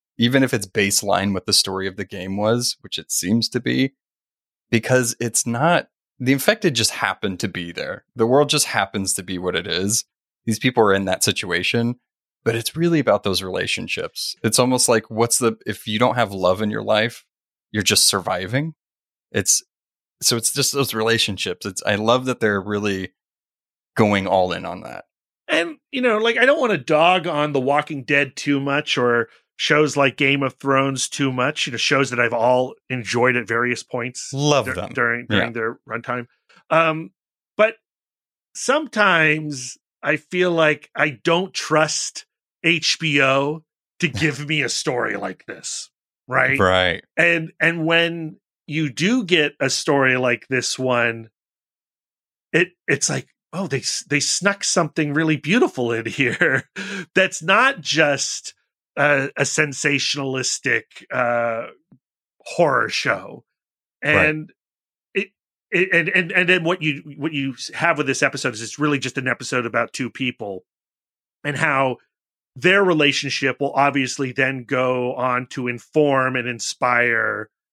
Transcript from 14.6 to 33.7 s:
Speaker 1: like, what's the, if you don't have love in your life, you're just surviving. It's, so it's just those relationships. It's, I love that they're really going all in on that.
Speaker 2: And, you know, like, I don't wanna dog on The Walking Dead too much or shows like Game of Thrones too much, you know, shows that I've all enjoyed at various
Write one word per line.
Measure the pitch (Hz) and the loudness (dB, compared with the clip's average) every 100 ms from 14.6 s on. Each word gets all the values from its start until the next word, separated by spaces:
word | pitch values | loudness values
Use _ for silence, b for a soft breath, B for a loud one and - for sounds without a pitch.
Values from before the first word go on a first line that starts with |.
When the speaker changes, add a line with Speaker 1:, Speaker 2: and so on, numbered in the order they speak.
| 127 127 - | 4 2 2
Speaker 1:
like, | 113 - | 2 0
what's | 110 117 - | -2 0 2
the, | 117 110 - | 0 0 -6
if | 101 - | -8 -4
you | 107 | 0
don't | 123 | 2
have | 123 107 | 2 -2
love | 98 92 95 | 0 2 2
in | 107 | -2
your | 110 | -2
life, | 107 107 117 - _ _ _ _ _ | 0 2 0 -4 _ _ _ _ _
you're | 107 | -4
just | 98 104 - | 0 2 2
surviving. | 101 90 92 95 127 160 - _ _ _ _ _ | 0 -2 -4 -2 -2 -4 -8 _ _ _ _ _
It's, | - 98 - - _ _ _ _ _ | -2 0 0 -4 _ _ _ _ _
so | - 233 | -2 0
it's | - | 0
just | - 135 | -2 -2
those | 139 135 | 0 -2
relationships. | 110 110 117 - 95 98 90 104 | 0 2 2 0 -2 -6 -6 -8
It's, | 92 | -4
I | - 104 | -2 2
love | 110 123 | 2 2
that | 131 117 | 0 0
they're | 110 101 | 0 0
really | 98 104 104 95 92 _ _ _ _ _ _ _ _ - | -2 -2 -2 -2 -6 _ _ _ _ _ _ _ _ 2
going | 107 101 95 | 4 2 2
all | 92 92 | 2 2
in | 87 | -2
on | 90 90 | -8 -10
that. | - 50 - _ _ _ - | -12 -16 -18 _ _ _ -4
Speaker 2:
And, | 320 339 302 _ | -2 -2 -8 _
you | 262 | -2
know, | 247 214 | 0 2
like, | 226 233 | 0 2
I | 254 | 4
don't | 311 | 4
wanna | 247 180 | 2 0
dog | 123 156 170 185 165 | 2 4 4 2 0
on | 147 151 | -2 0
The | 139 | 0
Walking | 127 143 147 147 | 2 0 0 -6
Dead | 127 143 139 - | 0 2 0 -2
too | - 139 | -2 -2
much | 139 143 143 - | 0 -2 -2 0
or | 123 117 113 b _ - | 2 2 -2 b _ -6
shows | - 151 151 139 | 2 2 2 2
like | 135 123 | 0 2
Game | 139 139 | 0 2
of | 135 | -2
Thrones | - 139 135 139 135 - | -4 0 2 2 -2 -4
too | - 139 | -2 -2
much, | 127 127 - - | 0 -2 -2 -4
you | |
know, | 120 | -4
shows | - 135 131 | 0 2 2
that | 123 | 0
I've | 120 | 2
all | 117 117 127 127 - - | 4 4 4 2 -6 -10
enjoyed | 127 101 120 123 123 | -8 -2 2 2 2
at | 117 | 0
various | 117 123 | -2 0